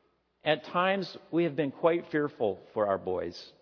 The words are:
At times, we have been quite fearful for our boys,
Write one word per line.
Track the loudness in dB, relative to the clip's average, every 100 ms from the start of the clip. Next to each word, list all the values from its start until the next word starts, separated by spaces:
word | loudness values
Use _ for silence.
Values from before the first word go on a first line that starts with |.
| _ _ _ _
At | 0 0 0
times, | 0 2 0 -4 -10 -4
we | 0
have | 0 0
been | -2
quite | 2 2 2 0
fearful | 0 0 0 -2 -2 -6
for | 0 2
our | 0
boys, | -2 -4 -4 -8 -16 -20